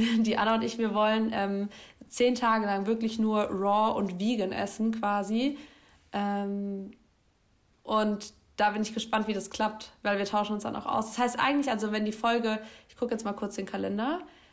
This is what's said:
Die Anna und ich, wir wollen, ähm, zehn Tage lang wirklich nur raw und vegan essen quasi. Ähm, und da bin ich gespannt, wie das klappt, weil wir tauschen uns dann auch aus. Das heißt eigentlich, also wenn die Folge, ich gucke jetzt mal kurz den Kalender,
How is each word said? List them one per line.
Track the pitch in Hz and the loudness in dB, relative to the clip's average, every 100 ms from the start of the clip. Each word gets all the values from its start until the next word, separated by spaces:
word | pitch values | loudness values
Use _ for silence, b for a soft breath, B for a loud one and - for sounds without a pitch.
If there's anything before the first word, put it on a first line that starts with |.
| 233 226 | 2 4
Die | 220 - | 2 2
Anna | 214 226 | 2 2
und | |
ich, | 226 233 | 0 -2
wir | 220 | 0
wollen, | 208 214 220 220 | 4 4 4 0
ähm, | 220 196 202 202 B B - - | 0 -2 -2 -4 B B -20 -6
zehn | - 247 240 | 2 4 4
Tage | 233 220 208 | 2 2 2
lang | 196 202 | 0 0
wirklich | 226 226 220 | 0 0 0
nur | 220 214 208 | 2 2 2
raw | 190 202 208 220 - | 0 2 4 4 2
und | 196 180 | -2 0
vegan | 214 226 185 | 0 0 -2
essen | - 202 - 220 | -2 -4 -2 -2
quasi. | 226 208 202 196 226 277 285 B B B B _ | 0 0 0 0 0 0 -2 B B B B _
Ähm, | 202 202 202 202 202 202 196 196 - _ _ _ _ _ _ _ _ | -4 -2 -2 -2 -4 -4 -6 -10 -16 _ _ _ _ _ _ _ _
und | - 214 214 208 - - _ - | -2 2 2 0 -6 -16 _ 0
da | 208 | 2
bin | 208 | 2
ich | 214 | -2
gespannt, | 226 - 220 214 | -4 -2 0 0
wie | |
das | 196 - | -2 -4
klappt, | - 214 220 - - | -2 -2 -4 -16 -6
weil | 202 202 | 0 0
wir | 202 | 0
tauschen | 208 208 | 0 0
uns | 208 | -2
dann | 214 226 | -4 -6
auch | - | -2
aus. | - 220 | -2 0
Das | - | 0
heißt | 247 240 | 0 2
eigentlich, | 247 285 269 | 2 2 0
also | 214 214 | 0 -2
wenn | 214 214 | -2 -2
die | |
Folge, | 214 233 233 220 214 B B - | 0 0 2 0 -2 B B -20
ich | - | -6
gucke | 233 | -4
jetzt | 226 214 | -2 -4
mal | |
kurz | 202 202 202 | -4 -6 -6
den | 190 | -6
Kalender, | 196 196 202 247 349 B B B | -4 -2 -2 -2 -4 B B B